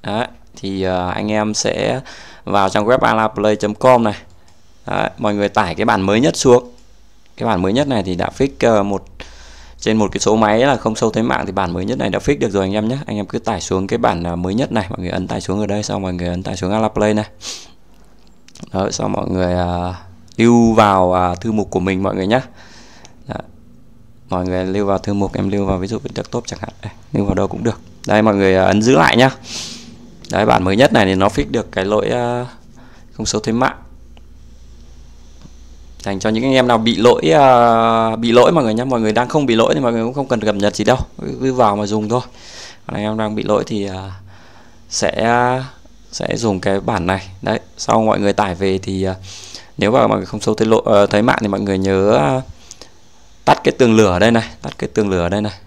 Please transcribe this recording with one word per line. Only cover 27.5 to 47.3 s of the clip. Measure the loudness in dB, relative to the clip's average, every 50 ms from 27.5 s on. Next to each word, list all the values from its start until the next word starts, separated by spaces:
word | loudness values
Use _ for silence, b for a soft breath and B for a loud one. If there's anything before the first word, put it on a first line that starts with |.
| -6 -6 -6
được. | -6 -6 -6 -14 -20 -20 -14 -4
Đây, | 0 0 2 2
mọi | 2 2
người, | 2 2 4 4
à, | 4 4
ấn | 4 2 2 4
giữ | 4 4
lại | 4 4 4 4
nhá. | 4 4 4 2 -2 B B B B B B B B B B B B B B -20 -20 -12 -4
Đấy, | -2 0 2
bản | 2 2 2 2
mới | 2 4
nhất | 4 4 4 6
này | 4 4
thì | 4 2
nó | 2 2 2
fix | 2 0 -4 -2
được | -2 -4 -4 -4 -4
cái | -4 -2
lỗi, | 0 0 0 0 0
à, | -2 -2 -2 -2 -2 -4 -6 -8 -12 -20 -20 -20 -20 B B B B B B B B
không | -8 -8
sâu | -4 -4 -4
thế | -2 -2 -2
mạng. | 0 0 -2 -2 -6 -18 -20 -20 -20 -20 -20 -20 -20 -20 -20 -20 -20 -20 -20 -20 -20 -20 -20 -20 -20 -20 -20 -20 -20 -20 -20 -20 -20 -20 -20 -20 -20 -20 -20 -20 -20 -20 -20 -20 -20 -20 -20 -20 -12 -8
Dành | -6 -6 -2
cho | -2 0
những | 0 0 0
anh | 2 4
em | 4 4 4
nào | 4 2
bị | 2 2 0
lỗi, | 4 6 6 6 6 4 4 4
à, | 6 6 8 8 6 6 6 4 4 4 2 2 2 2 0 -2
bị | -2 0 4 6
lỗi | 6 6 6 4
mọi | 2 2
người | 2 0
nhé. | -2 -2
Mọi | -2 -2 0
người | 0 0 0
đang | 0 -2 0
không | 0 -2 0
bị | 2 0
lỗi | 0 2 0 -2
thì | 0
mọi | 0 0 0
người | 0 -2
cũng | -4 -4
không | -6 -4 -2
cần | -2 -2
cập | 0 -2 -2
nhật | 0 0 -2 -2
gì | 0 0
đâu. | 0 2 0 0 -8 -10 -12 -10
Cứ, | -10 -8 -4
cứ | -4 -2 2
vào | 2 2 2 2
mà | 0 -2
dùng | -2 -4 -4 -2 -2
thôi. | -4 -4 -4 -6 B B B B B B B B B B B
Còn | -10 -8
anh | -6 -6
em | -4 -4
đang | -4 -4 -4 -4
bị | -6 -2
lỗi | 0 0 0 0
thì, | -2 -6 -6 -6
à, | -6 -8 -10 -12 -12 -14 -16 -18 b b b b b b b b b b b b -10
sẽ, | -6 -4 -4 -2 -2 0 0 2 2 2 2 0 0 -2 -6 -10 -16 -20 -20 -20 -20 -20 -20 -16 -10
sẽ | -8 -6 -4 -4
dùng | -2 -2 -2 -2 0
cái | -2 -2 -2 -2
bản | -2 -2 -4 -2 -2
này. | -2 -2 -4 -4 -10